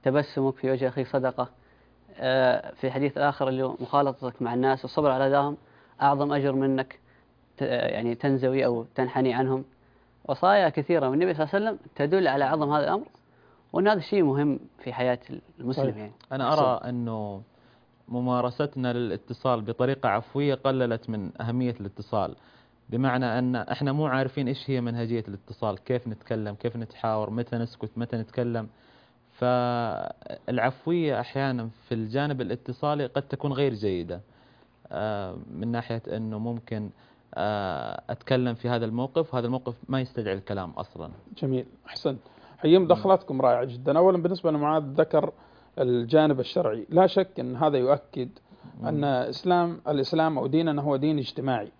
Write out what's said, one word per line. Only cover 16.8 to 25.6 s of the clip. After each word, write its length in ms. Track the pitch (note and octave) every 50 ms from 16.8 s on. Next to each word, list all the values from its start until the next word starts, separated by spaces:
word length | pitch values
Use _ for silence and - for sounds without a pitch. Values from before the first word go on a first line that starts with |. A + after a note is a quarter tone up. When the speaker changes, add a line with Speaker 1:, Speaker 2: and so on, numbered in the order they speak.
| - B2
Speaker 3:
أنه 520 | B2 B2 A#2+ A#2 A2+ A2 G#2+ G#2 G2+ G2 A#2 _ _ _ _ _ _ _ _ _ _ _ _ -
ممارستنا 840 | A#2+ B2 B2 B2+ B2 B2 A#2+ B2 B2 - D3+ C#3+ - C3+ B2+ B2 A#2+
للاتصال 680 | A#2+ A#2+ A2 F2 - - - A#2+ - - C3 B2 A2+
بطريقة 480 | G#2+ G#2 A#2 - B2+ B2+ C#3 C3+ - A#2+
عفوية 460 | G2 G#2+ A2 - - C#3 C#3+ D3 C3+
قللت 540 | B2+ - C3+ C3+ C3 B2+ A#2+ A2+ A2+ - -
من 320 | A2 G#2+ G2 F2+ - -
أهمية 340 | A2+ A2+ A#2 B2+ B2+ B2 A2+ -
الاتصال، 560 | G2+ G2 - - G#2+ - - G#2+ F#2+ D#2+ - - _ - _ - _ _ _ _ _ -
بمعنى 360 | A2 A#2+ C3 C3+ B2 B2+ C3 A#2+ A2+ B2
أن 160 | B2+ B2+ B2+
إحنا 360 | A#2+ G#2 - - - D3 C#3+
مو 140 | C3+ D3 D#3
عارفين 420 | D3 B2+ C3 C3+ C3 - - C#3 A#2+
إيش 220 | C3+ - - -
هي 120 | C3+ B2+
منهجية 420 | A#2+ A#2+ A#2 A#2+ A#2 A2+ A#2+ A#2 A2 -
الاتصال، 560 | G2 G2 _ - G#2 _